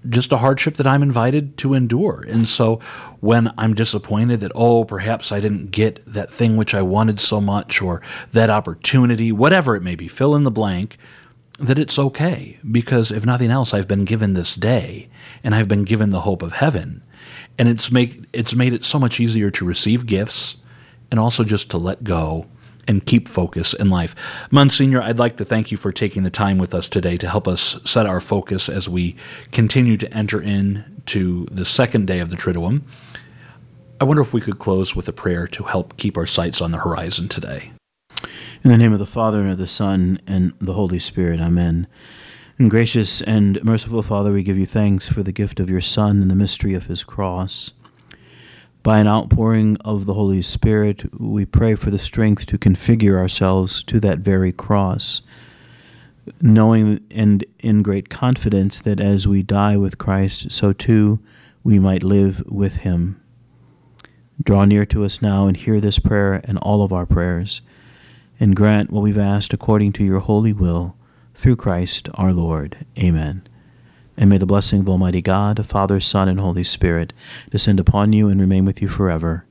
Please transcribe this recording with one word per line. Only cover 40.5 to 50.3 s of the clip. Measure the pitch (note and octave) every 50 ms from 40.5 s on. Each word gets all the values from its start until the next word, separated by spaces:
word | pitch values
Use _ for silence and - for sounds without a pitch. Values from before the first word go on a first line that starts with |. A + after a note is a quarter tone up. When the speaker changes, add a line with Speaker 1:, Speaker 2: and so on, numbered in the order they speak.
| - _
Speaker 2:
the | G2+ F#2+ F2+
Holy | G#2 G2+ F2 F2+ F2
Spirit. | - - - - F2+ E2+ E2+ E2
Amen. | E2 E2+ E2+ F2 F2 E2+ E2 E2+ F2 - _ _ - - - - - - - - - - _
And | - C3 G#2+
gracious | G#2+ A2+ A#2 A2 - A#2 G#2 - - -
and | - G#2+ A2 G#2+ G#2 G2 G2 - -
merciful | A2+ A2+ A2 - - A#2 A2+
Father, | G2+ - G#2+ G2+ G2+ G#2
we | G2+ G2+ F2+
give | G2+ F#2+
you | F#2+ F#2+
thanks | - - A2 G#2 G2+ G2 F#2 - -
for | - - G2
the | F#2+ F#2
gift | - G#2 G2+ - -
of | F#2+ F2+
your | F#2 F#2
Son | F2+ - - - G#2+ G#2 G2+ G2
and | F#2+ F#2+
the | F#2
mystery | G2 G2+ F#2 - - - G2 F#2+
of | F#2 -
his | - F#2+ F#2 -
cross. | - - - G2 F#2 F2+ F2+ F#2+ F#2 - - - - _ _ _ - _ _ _ _ - _ _ _ - - - - - - _ _ _ _ _
By | A2 A2 G#2+
an | G#2+
outpouring | G#2 G#2 A2 - - - - A2 A2+ A2+ A2 G#2+ G#2+ G#2+ G#2
of | - G#2+ G#2+ G2+ F#2+
the | G2+ F#2+
Holy | G#2 G#2 G2